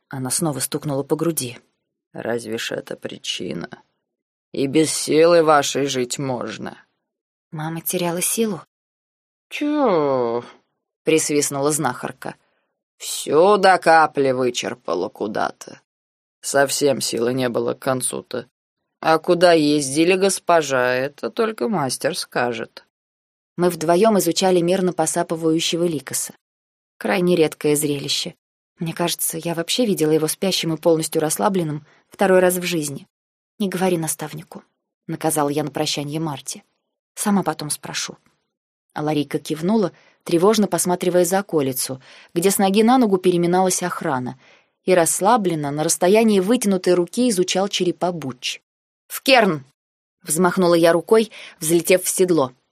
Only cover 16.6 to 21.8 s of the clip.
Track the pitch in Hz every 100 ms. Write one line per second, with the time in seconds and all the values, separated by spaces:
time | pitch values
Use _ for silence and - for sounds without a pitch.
16.6 | 135 - 143 120 - 113 117 131 123 120
17.6 | 120 127 135 127 - 67 - - - _
18.6 | _ _ _ _ 156 160 180 175 175 165
19.6 | 147 147 135 147 170 190 196 - - 170
20.6 | 139 131 123 127 139 - 113 - 220 220
21.6 | 240 180